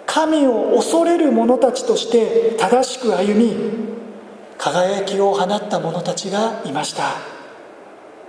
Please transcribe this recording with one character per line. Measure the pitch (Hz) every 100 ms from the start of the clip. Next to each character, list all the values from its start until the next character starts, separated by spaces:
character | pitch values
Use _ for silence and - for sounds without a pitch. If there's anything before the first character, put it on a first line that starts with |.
神 | - 302 311 311 269
を | 220 - 233
恐 | - 330
れ | 339 339
る | 302
者 | 226 233 254
た | 254
ち | 240 -
と | 220
し | -
て | 233 214 226 220 220
正 | 185 247 262
し | -
く | 226 180
歩 | 202
み、 | 208 233 - 214 226 - - - - - - - -
輝 | 151 160 185 202
き | 196 196
を | 196
放 | 190
っ | 185 208 202
た | 185
者 | 160 170
た | 170
ち | - 190
が | 196 226 214
い | -
ま | 139
し | 156
た。 | - - - - - - - - - - - - -